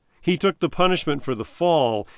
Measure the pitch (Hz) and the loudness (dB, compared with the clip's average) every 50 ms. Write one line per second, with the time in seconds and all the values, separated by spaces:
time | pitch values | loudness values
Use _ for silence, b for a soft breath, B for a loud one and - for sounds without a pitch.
0 | _ _ _ _ - - 180 - - 196 185 - 180 - - - 180 185 185 170 | _ _ _ _ -2 -2 0 0 0 -2 0 0 -2 -2 0 2 2 2 2 0
1 | - 156 143 139 - - 127 107 110 - - - 170 175 170 156 131 117 110 104 | -2 -4 -4 -4 -4 -6 -6 -6 -8 -10 -6 -2 0 2 2 2 2 2 0 -2
2 | b b b | b b b